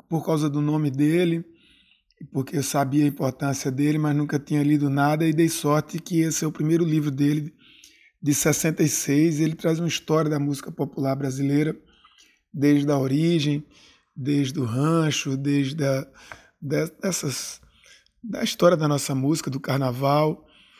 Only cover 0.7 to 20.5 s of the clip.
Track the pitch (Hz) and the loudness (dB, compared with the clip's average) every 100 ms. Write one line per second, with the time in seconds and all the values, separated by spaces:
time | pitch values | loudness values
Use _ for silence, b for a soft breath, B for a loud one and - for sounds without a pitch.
0.7 | 156 147 131 147 170 175 170 170 b b | 0 0 2 2 2 2 0 -6 b b
1.7 | b b b b - - 139 127 151 131 | b b b b -20 -10 -6 -4 -4 -2
2.7 | 147 139 143 147 135 131 - 139 135 143 | 0 0 2 2 2 -4 -2 -4 -4 -4
3.7 | 131 147 156 151 147 147 143 - 147 143 | 0 0 0 0 0 0 -2 -2 0 2
4.7 | 151 143 139 143 156 165 151 165 165 147 | 2 2 2 2 2 0 2 2 0 0
5.7 | 151 - 165 - 165 160 - 156 - 156 | 0 0 -8 -4 0 0 0 -4 -2 0
6.7 | 165 170 156 147 135 143 156 151 - b | 2 2 0 0 0 0 0 -4 -12 b
7.7 | b b b b b 139 143 160 147 165 | b b b b b -2 0 2 0 0
8.7 | 170 156 - - 143 165 151 160 160 165 | 0 0 0 0 2 2 2 -2 -2 -2
9.7 | 160 170 - - 160 156 147 143 139 - | -2 -2 -4 0 0 0 0 -2 -4 -8
10.7 | 165 139 - 135 139 139 131 139 143 151 | -8 -6 -4 -2 -2 -4 -2 0 2 0
11.7 | - _ b b b b b _ 147 143 | -2 _ b b b b b _ 0 4
12.7 | 147 143 139 135 139 165 170 143 147 - | 4 4 0 2 2 2 2 2 -2 -6
13.7 | b b b b - 131 143 135 151 120 | b b b b -8 -2 0 0 -2 -2
14.7 | 123 151 165 156 - 143 135 143 143 135 | 0 2 2 2 0 -4 -4 0 0 0
15.7 | 156 139 135 - - B B B B 143 | -2 -2 -2 -4 -16 B B B B -4
16.7 | 151 160 - 196 170 147 123 - - _ | -2 -4 -4 -6 -4 -4 -6 -10 -14 _
17.7 | b b b b _ 226 - 226 - 175 | b b b b _ -12 -6 -4 2 4
18.7 | 175 151 143 - 135 139 156 - 131 - | 4 2 0 -2 -2 0 0 -2 -6 -2
19.7 | 139 131 120 139 147 156 160 - | -2 -2 -2 0 2 2 -2 -10